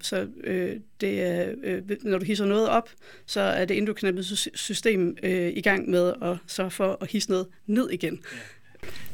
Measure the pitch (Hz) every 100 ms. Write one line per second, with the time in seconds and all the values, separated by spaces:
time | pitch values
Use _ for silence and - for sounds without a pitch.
0 | - 190 196 - - 185 180 214 - -
1 | 196 196 180 175 185 233 233 185 190 208
2 | 220 190 196 208 196 208 220 - 233 -
3 | - - - 208 196 - 180 190 208 214
4 | 196 180 185 196 - - - 202 226 202
5 | 175 - 180 180 175 190 208 196 - 180
6 | 180 175 170 175 - - 190 - 190 190
7 | 175 214 - 185 185 - - 214 262 180
8 | 165 - - - - - - - - -
9 | -